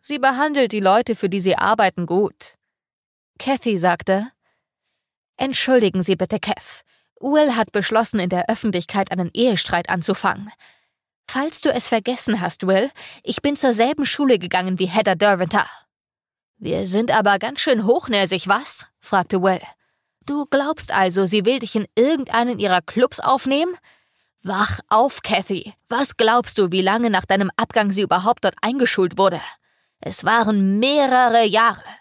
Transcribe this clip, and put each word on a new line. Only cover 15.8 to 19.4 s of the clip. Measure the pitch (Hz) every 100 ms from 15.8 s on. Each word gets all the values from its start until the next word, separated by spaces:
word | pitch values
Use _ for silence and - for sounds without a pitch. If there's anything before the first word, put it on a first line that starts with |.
| _ _ _ _ _ _ _ _
"Wir | 214 - 190
sind | 196 233
aber | - 202 196
ganz | 233 285
schön | - 233 196
hochnäsig, | 294 - 202 185 190 185
was?", | 208 285 - - _
fragte | - 196 175 190